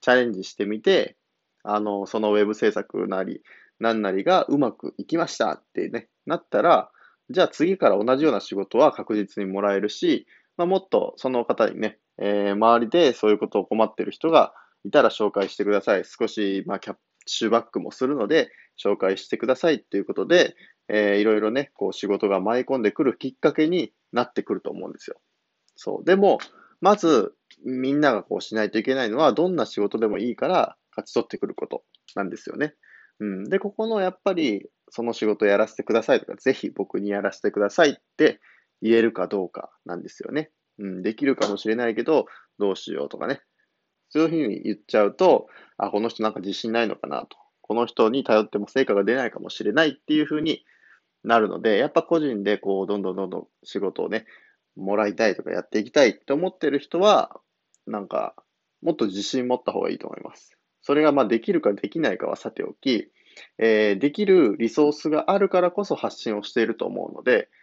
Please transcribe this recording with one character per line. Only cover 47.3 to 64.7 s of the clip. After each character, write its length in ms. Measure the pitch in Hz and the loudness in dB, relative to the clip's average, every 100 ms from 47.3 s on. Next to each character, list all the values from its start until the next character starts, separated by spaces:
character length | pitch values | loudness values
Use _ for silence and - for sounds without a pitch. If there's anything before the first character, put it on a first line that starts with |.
| - _ _ | -18 _ _
こ 120 | - | -6
の 120 | 110 117 | -2 -2
人 240 | - 110 | 2 2
に 120 | 131 | 2
頼 220 | 127 110 | 2 2
っ 40 | 107 | 2
て 100 | 104 | -4
も 100 | 101 | -4
成 160 | - | -2
果 100 | 135 | 2
が 80 | 101 | 2
出 140 | 101 127 | 2 0
な 100 | 120 | -2
い 40 | |
か 80 | - | -8
も 100 | - | -14
し 140 | - | -6
れ 80 | 107 | -2
な 120 | 117 | 2
い 40 | 160 | 2
っ 40 | |
て 200 | 135 - | 0 -2
い 80 | 151 | -2
う 40 | 151 | 0
ふ 100 | 151 | -2
う 40 | |
に 240 | 160 - _ _ _ _ _ _ | -4 -6 _ _ _ _ _ _
な 120 | - 117 | 0 2
る 100 | 104 | 2
の 120 | 90 | 0
で、 180 | 113 104 | 0 2
や 100 | 143 | 2
っ 40 | |
ぱ 120 | 170 | 0
個 160 | - 170 | 0 0
人 240 | 151 110 | 0 -2
で 140 | 101 104 | -2 -2
こ 240 | 98 98 | -2 -4
う、 40 | 95 | -2
ど 120 | 101 | -4
ん 40 | |
ど 120 | 92 | -4
ん 20 | 92 | -6
ど 100 | 95 | -8
ん 40 | |
ど 80 | 90 | -8
ん 80 | - _ | -12 _
仕 160 | - 101 | -12 -6
事 240 | 98 - | -6 -6
を 40 | 87 | -6
ね、 180 | 110 - - _ _ _ - | -6 -8 -20 _ _ _ -12
も 180 | 95 | -4
ら 140 | 104 104 | -2 -2
い 80 | 98 | 0
た 100 | 113 | -2
い 60 | |
と 80 | 92 | -2
か 80 | - | -6
や 120 | 90 | -8
っ 60 | - | -4
て 120 | 107 | -6
い 40 | |
き 60 | 98 | -2
た 140 | 151 | 4
い 140 | 127 - | 4 2
と 160 | - | -4
思 140 | 139 180 | -4 -4
っ 80 | - | -4
て 140 | 151 | -4
る 80 | 139 | -4
人 220 | - 165 | -4 2
は、 400 | 208 175 - - _ _ _ _ - | 4 4 2 -6 _ _ _ _ -12
な 140 | 110 | -10
ん 80 | 98 | -6
か、 280 | - - - _ _ _ _ | -6 -6 -10 _ _ _ _
も 100 | 151 | -4
っ 40 | 160 | -2
と 100 | 107 | -2
自 160 | 95 | -4
信 260 | 101 131 123 | -6 -4 -2
持 80 | 123 | -2
っ 60 | |
た 80 | - | -2
方 80 | - | -4
が 100 | - | -4
い 40 | |
い 40 | - | -6
と 80 | - | -10
思 100 | - | -14
い 40 | |
ま 160 | - - | -16 -20
す。 200 | _ _ _ _ | _ _ _ _
そ 120 | - | 0
れ 80 | 143 | 2
が 80 | 151 | 4
ま 120 | 143 | 4
あ 40 | 113 | 2
で 140 | 113 | 0
き 120 | - | 0
る 80 | 175 | 0
か 120 | 107 | 0
で 160 | 101 - | -2 -4
き 100 | 165 | -2
な 140 | 143 | -2
い 60 | 92 | -2
か 100 | - | -6
は 80 | - | -6
さ 160 | 117 | -10
て 100 | - | -10
お 120 | - | -10
き、 360 | - 135 110 - _ _ - - - | -6 -2 -2 -2 _ _ -20 -18 -2
え 360 | 113 107 107 98 | 2 4 4 2
ー、 20 | |
で 140 | 143 | 0
き 120 | 147 | 0
る 320 | 202 185 127 98 | 4 6 4 2
リ 100 | |
ソ 220 | 113 | -2